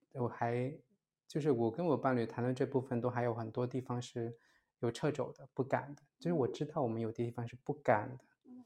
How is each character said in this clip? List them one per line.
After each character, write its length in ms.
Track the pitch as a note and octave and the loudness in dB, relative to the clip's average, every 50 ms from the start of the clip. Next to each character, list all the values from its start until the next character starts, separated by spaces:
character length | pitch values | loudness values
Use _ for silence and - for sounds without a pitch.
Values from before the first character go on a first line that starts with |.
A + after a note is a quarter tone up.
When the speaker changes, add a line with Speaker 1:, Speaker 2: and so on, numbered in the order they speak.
| _ _ | _ _
Speaker 1:
我 160 | - C#3 B2 A2+ | -4 -2 -2 -2
还， 480 | - - B2 A#2 A#2+ B2 B2+ C3+ D#3 - - _ _ _ _ _ _ _ _ | 0 0 0 0 2 0 0 -2 -4 -8 -16 _ _ _ _ _ _ _ _
就 140 | _ - D#3+ | _ -4 0
是 100 | C#3+ D#3 | 4 4
我 200 | C3 A#2 A#2 A2+ | 4 4 4 2
跟 160 | A2+ - F3+ | 2 2 2
我 100 | E3+ C#3 | 2 2
伴 200 | A#2 - C3+ B2+ | 4 4 2 2
侣 100 | A#2+ A2+ | 2 0
谈 160 | A2 - - | -2 -2 -2
论 120 | A#2 B2+ B2+ | 0 0 2
这 120 | - C#3 | 0 0
部 140 | B2 - C3 | 2 2 0
分， 200 | B2 - B2 A#2+ | 0 0 -2 0
都 80 | A#2+ B2 | 0 0
还 140 | A#2 B2 | 0 2
有 100 | A#2+ A#2+ | 0 2
很 180 | A2 A#2 A2+ A2 | 0 -2 -4 -4
多 160 | - B2 B2 | -2 -2 -2
地 140 | B2 C3+ B2+ | 0 -2 -4
方 220 | B2+ - B2 B2 | -4 -2 -4 -4
是 340 | A#2+ - - A#2+ A#2 A2+ A#2 - _ _ _ _ _ _ _ _ | -4 -6 -6 -4 -4 -4 -6 -10 _ _ _ _ _ _ _ _
有 120 | B2 A#2 | -2 -2
掣 180 | A#2 - - D3 | 0 0 0 0
肘 220 | - - B2 - | 0 0 -4 -6
的， 160 | - - C#3+ - _ | -6 -14 -20 -8 _
不 80 | - B2+ | -2 0
敢 300 | C3 C3+ A#2+ B2+ C#3+ C#3+ | 2 0 0 0 -6 -12
的。 80 | - _ _ _ _ | -16 _ _ _ _
就 100 | - E3+ | -2 0
是 60 | F3 | 2
我 140 | D#3 B2 - | 2 2 2
知 160 | - - D3+ | 0 -2 -4
道 160 | D3 - D#3+ | -2 0 0
我 60 | C3+ A#2 | 0 0
们 120 | A2+ A2+ | 0 0
有 100 | A2+ A2 | -2 -2
地 200 | A2+ - A#2+ A#2+ | -2 -2 -4 -2
方 160 | A#2+ - A#2+ A#2 | -2 -4 -6 -6
是 80 | - | -8
不 160 | - _ - | -8 _ -6
敢 420 | D3 C#3+ - - A#2 G#2 G#2+ A#2+ B2+ B2+ | -6 0 4 4 4 4 4 -2 -8 -12
的。 60 | - _ _ _ _ | -16 _ _ _ _
Speaker 2:
嗯。 180 | - - - - | -20 -20 -20 -20